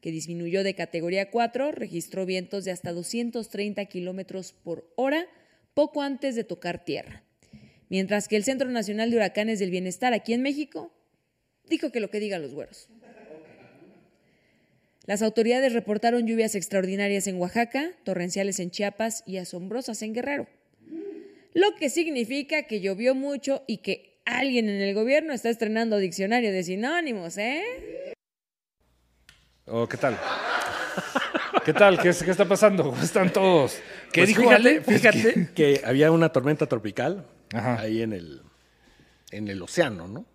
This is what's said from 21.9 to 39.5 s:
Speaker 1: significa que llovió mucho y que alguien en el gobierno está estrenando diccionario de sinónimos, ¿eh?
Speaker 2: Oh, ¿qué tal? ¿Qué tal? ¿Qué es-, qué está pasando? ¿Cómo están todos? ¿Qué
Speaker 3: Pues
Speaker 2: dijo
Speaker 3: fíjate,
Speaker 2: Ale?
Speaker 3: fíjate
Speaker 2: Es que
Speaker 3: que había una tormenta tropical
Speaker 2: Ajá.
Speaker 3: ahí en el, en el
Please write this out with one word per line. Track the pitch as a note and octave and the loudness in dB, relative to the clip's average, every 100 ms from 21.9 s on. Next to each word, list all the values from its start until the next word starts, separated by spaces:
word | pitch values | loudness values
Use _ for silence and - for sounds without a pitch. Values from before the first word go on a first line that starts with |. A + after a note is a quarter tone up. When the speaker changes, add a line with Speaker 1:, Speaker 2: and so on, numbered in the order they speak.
Speaker 1:
significa | D#4 D#4+ C#4 A3 C#4 C#4 D#4 | 0 -2 -2 -2 -4 -2 -4
que | - G#3+ | -2 -4
llovió | F#3+ F#3+ A#3+ | -4 0 0
mucho | C4 C#4 C#4 - C4+ - | 0 -2 -4 -4 -4 -4
y | A3 | -8
que | - F#3+ _ _ | -4 -6 _ _
alguien | - A#3+ C4+ B3 A3 | -4 -2 0 0 0
en | G3+ | 0
el | G3 | -2
gobierno | G3+ A3+ D4 D#4+ | 0 2 2 0
está | B3+ A3+ | -4 -4
estrenando | A3+ A3 A3 A#3 G#3 | -2 -2 0 0 0
diccionario | F#3+ E3 F#3+ A#3+ A3+ | 0 -2 0 0 0
de | F#3+ | -2
sinónimos, | F3 F#3 A#3+ E4+ D#4+ G#3+ E3+ F#3 | -4 -4 -2 -2 -4 -6 -8 -6
¿eh? | A3 D4 G#4+ C5 A4 C5+ C#5 - _ _ _ _ _ _ _ _ _ _ - _ _ _ - | -4 -4 -6 -10 -12 -12 -14 -16 _ _ _ _ _ _ _ _ _ _ -20 _ _ _ -6
Speaker 2:
Oh, | A2+ A#2 | -2 -2
¿qué | - | 0
tal? | C#3 G#2 - - - - - - - - - C4+ - - - - | -2 -2 -6 -6 -4 -2 -4 -6 -6 -8 -4 -4 -4 -6 0 0
¿Qué | - | 2
tal? | D#3 G3+ F3 | 8 8 8
¿Qué | F3+ | 4
es-, | F3 | 2
qué | E3 | 0
está | F#3 | 2
pasando? | F#3+ G3 G#3+ F#3+ | 2 6 6 6
¿Cómo | C#3 B2 | 0 0
están | D3+ G#3 F#3 | 0 2 2
todos? | G3+ F#3+ E3+ C3 - - - - | 4 6 6 4 -2 -14 -18 -2
¿Qué | - | 4
Speaker 3:
Pues | F#3 | 6
Speaker 2:
dijo | G#3+ | 8
Speaker 3:
fíjate, | A#3+ A#3 | 8 10
Speaker 2:
Ale? | B3 D4+ | 8 4
Speaker 3:
fíjate | - G#3 A#3 G#3 | 4 6 6 6
Speaker 2:
Es | A3+ | 4
que | G#3+ F3 - D3 C#3 | 4 0 4 4 4
Speaker 3:
que | |
había | A2+ C3+ D3+ | 2 4 6
una | E3 D#3+ | 6 4
tormenta | C#3+ B2+ D3+ D3+ | 2 2 0 0
tropical | A#2+ G#2 - B2+ G3 D3 _ _ | -2 -2 -2 -2 -4 -10 _ _
Speaker 2:
Ajá. | A2+ A#2 A#2 | -4 -2 -2
Speaker 3:
ahí | A2 A2+ | -2 -2
en | A2+ | -2
el, | G2 E2 C2+ - _ _ _ _ _ _ _ - | -6 -10 -18 -20 _ _ _ _ _ _ _ -16
en | G#2 | -10
el | G#2+ | -8